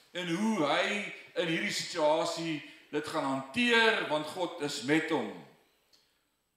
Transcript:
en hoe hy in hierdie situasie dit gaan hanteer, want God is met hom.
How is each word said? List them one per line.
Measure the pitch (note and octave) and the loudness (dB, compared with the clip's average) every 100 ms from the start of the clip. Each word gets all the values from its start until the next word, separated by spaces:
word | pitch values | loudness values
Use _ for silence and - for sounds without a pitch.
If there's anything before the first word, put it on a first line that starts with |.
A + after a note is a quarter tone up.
| _ | _
en | F3 F3 E3+ | -6 -2 0
hoe | A3 A3 C#3+ | 0 2 2
hy | E3+ G3 G#3 F#3 - - - | 2 2 -2 -6 -10 -10 -4
in | F3 | -2
hierdie | E3+ G#3 | 0 -2
situasie | - - F3 D3+ D#3+ E3 E3 E3 D3+ - - - | -4 -4 0 2 4 0 -2 -4 -4 -8 -20 -6
dit | D3 D3+ | -6 -4
gaan | D#3+ | -2
hanteer, | C#3 C3+ - A#3+ A#3+ A3+ A3 G#3 D#3+ | -2 -2 -4 0 4 6 6 4 0
want | - G3+ | -2 -2
God | F#3 E3+ - | -4 -4 -2
is | C#3+ - | -4 -4
met | B2 D#3+ - | 2 2 4
hom. | D3 G#2+ - - - _ _ _ _ _ _ _ _ _ | 0 -2 -8 -16 -20 _ _ _ _ _ _ _ _ _